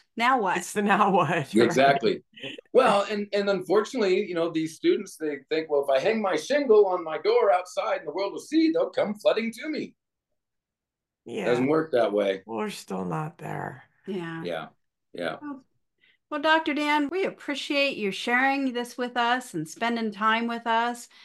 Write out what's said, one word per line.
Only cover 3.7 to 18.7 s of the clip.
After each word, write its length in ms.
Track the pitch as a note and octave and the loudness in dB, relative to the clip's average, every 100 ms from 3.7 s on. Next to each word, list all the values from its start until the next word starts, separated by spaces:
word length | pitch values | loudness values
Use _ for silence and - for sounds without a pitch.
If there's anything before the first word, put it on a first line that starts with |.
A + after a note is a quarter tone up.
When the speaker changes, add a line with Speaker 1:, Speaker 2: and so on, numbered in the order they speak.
| G#3 G#3+ B3+ F#3+ F#3+ F#3+ | 0 0 0 2 2 0
Speaker 3:
you 80 | E3+ | -2
know, 160 | E3 | -2
these 240 | D#3+ D#3 - | -2 -4 -2
students, 420 | E3+ G#3 G3 - | 0 0 -2 -8
they 200 | D3+ C#3 - | -8 -8 -4
think, 220 | D#3 D#3+ | -4 0
"Well, 120 | C#3+ | 0
if 60 | C#3 | 2
I 100 | C3+ | 2
hang 220 | F3+ A3+ | 2 0
my 140 | F#3+ D3+ | 0 -2
shingle 500 | - D4 C4 G#3+ G3 | 0 0 6 6 6
on 180 | F3+ | 2
my 140 | D#3+ D3+ | -2 -2
door 340 | G3 A#3 G#3 | 2 4 4
outside 460 | F3+ F3+ G3 F3 F#3 | 4 0 -6 -4 -4
and 100 | D#3+ | -4
the 60 | |
world 200 | F#3 G3 | -6 -6
will 60 | D3+ | -6
see, 320 | - D#3+ D#3+ | -2 2 4
they'll 200 | E3 - | 2 0
come 240 | - F3+ G#3 | 0 -2 0
flooding 360 | D3 G#3 A3+ | 2 2 0
to 160 | A#3 D#4 | -6 -8
me." 280 | C#4 - - _ _ _ _ _ _ _ _ _ _ _ _ - | -6 -8 -14 _ _ _ _ _ _ _ _ _ _ _ _ -12
Speaker 2:
Yeah. 200 | - - | -4 0
Speaker 3:
Doesn't 220 | B2 C3+ | 2 2
work 240 | D#3+ D#3+ | 2 2
that 200 | A#2+ G#2+ | 0 2
way. 300 | G#2 G2 F#2+ G#2+ | 2 0 -2 -6
Speaker 2:
We're 240 | A2 G#2 | -6 -6
still 340 | - - F#3 | -8 -8 -6
not 360 | F3+ D#3 D#3 - | -4 -4 -6 -10
there. 440 | - - F#2+ C3 - _ - | -10 -8 -8 -10 -18 _ -10
Speaker 1:
Yeah. 380 | F#3+ E3 E3 | -8 -8 -8
Speaker 3:
Yeah. 240 | E3 D#2+ D2+ _ _ _ _ | -8 -8 -10 _ _ _ _
Yeah. 260 | - E2 - | -10 -8 -8
Speaker 1:
Well, 220 | D4 C4+ _ _ _ _ _ _ _ | -10 -14 _ _ _ _ _ _ _
well, 120 | D4 | -4
Doctor 320 | D#4 D#4+ D#4+ | 2 2 0
Dan, 360 | C#4+ D4 D4+ C#4+ | -2 0 0 0
we 160 | F#4 G#3+ | -2 -4
appreciate 720 | - - C4+ - C#4+ C#4 - | -4 -8 -6 -2 0 0 -2
you 140 | G3+ | -4
sharing 600 | G3 A#3+ B3 C4+ C#4 C4+ | -4 -2 0 2 0 -2